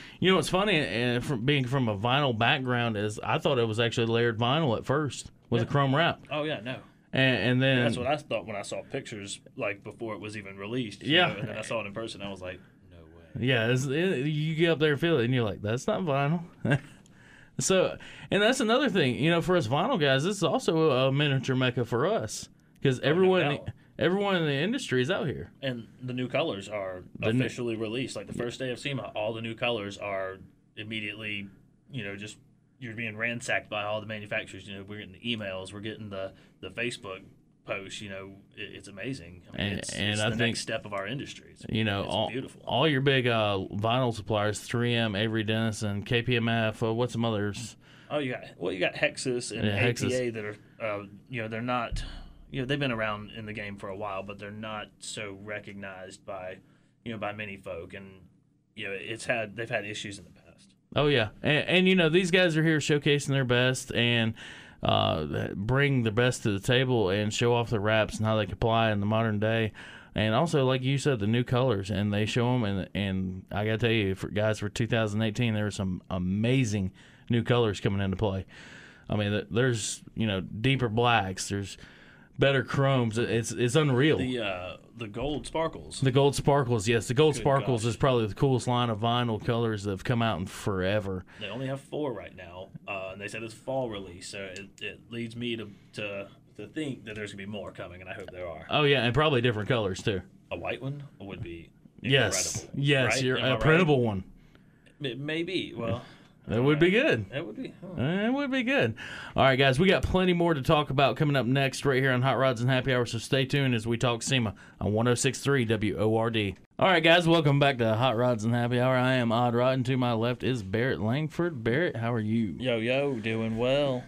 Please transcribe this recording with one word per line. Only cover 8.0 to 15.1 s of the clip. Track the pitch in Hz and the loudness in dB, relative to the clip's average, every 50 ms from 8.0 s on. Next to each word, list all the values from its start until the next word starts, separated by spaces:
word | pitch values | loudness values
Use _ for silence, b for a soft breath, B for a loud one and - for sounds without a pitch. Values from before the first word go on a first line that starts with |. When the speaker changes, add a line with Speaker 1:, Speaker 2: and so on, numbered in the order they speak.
| 120 | 0
Speaker 2:
I | 131 151 | -2 -2
thought | 147 - - 120 107 87 | -2 -2 -4 -4 -4 -4
when | 107 104 | -6 -8
I | 98 101 | -8 -8
saw | - - 98 | -8 -8 -10
pictures, | 95 - - 135 131 - 113 101 98 101 - - - - - | -10 -8 -10 -10 -10 -10 -12 -12 -10 -12 -12 -14 -16 -16 -10
like, | 127 117 101 101 101 - | -6 -6 -6 -6 -6 -10
before | 107 - - 120 110 107 | -16 -12 -10 -8 -8 -8
it | 101 | -8
was | 104 107 104 | -8 -10 -10
even | 107 98 95 98 | -10 -12 -12 -12
released. | 98 98 104 120 131 120 104 98 - 82 | -10 -8 -6 -4 -4 -4 -6 -8 -6 -2
You | 117 151 | 2 4
Speaker 1:
Yeah. | 175 180 | 4 4
Speaker 2:
know, | 143 110 98 | 4 0 -4
and | 107 107 | -6 -6
then | 104 110 | -6 -8
I | |
saw | 107 - 123 113 | -6 -4 -4 -4
it | 104 | -4
in | 101 101 | -6 -8
person. | 113 113 110 - 95 101 | -8 -8 -8 -10 -10 -10
I | 101 | -10
was | 98 92 | -10 -10
like, | 92 90 92 90 - - _ _ - - | -10 -10 -12 -12 -16 -20 _ _ -20 -20
"No | - | -20
way." | 85 80 78 82 85 - - - 131 123 | -20 -20 -20 -20 -20 -18 -10 -6 -2 0
Speaker 1:
Yeah, | 123 131 117 110 | 2 2 4 4
it's, | 117 127 127 135 | 2 2 2 0
it, | 139 131 160 175 196 170 123 135 | 0 0 0 0 0 0 0 -2
you | 151 156 151 156 160 160 | -2 -2 -2 -2 -2 0
get | 151 170 170 | 2 2 2
up | 160 127 | 4 4
there | 156 156 147 | 2 2 2
and | 131 | 2
feel | 170 170 | 2 2